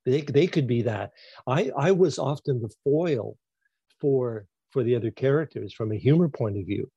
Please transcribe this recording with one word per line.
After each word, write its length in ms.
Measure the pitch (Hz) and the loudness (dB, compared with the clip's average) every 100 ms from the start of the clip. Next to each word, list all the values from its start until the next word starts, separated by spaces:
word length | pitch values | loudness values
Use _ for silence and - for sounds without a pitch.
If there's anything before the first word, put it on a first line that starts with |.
| - | -2
they, 160 | 139 | -2
they 260 | 147 143 180 | 0 2 2
could 180 | 165 123 | 2 0
be 160 | 120 | 0
that. 300 | 120 101 101 - - - - | 0 -2 -6 -12 -20 -12 -2
I, 260 | 139 240 - | -2 0 0
I 140 | 156 | 2
was 260 | 190 180 - | 4 2 2
often 420 | 135 147 - 127 | -4 -4 -4 -4
the 140 | 110 - | -6 -6
foil 540 | 143 151 175 123 104 - _ _ _ _ _ _ | -2 0 0 -2 -4 -12 _ _ _ _ _ _
for, 460 | 147 131 123 110 104 _ _ | 0 0 0 -6 -12 _ _
for 120 | 135 | -2
the 120 | 117 120 | 2 2
other 160 | 110 | 0
characters 600 | - 135 147 165 107 104 | -2 0 2 0 -8 -12
from 180 | - 110 | -6 -4
a 40 | 107 | 0
humor 300 | 127 160 170 | 4 4 4
point 300 | - 113 101 | 0 -4 -4
of 80 | 87 | -4
view. 240 | 104 - | -4 -6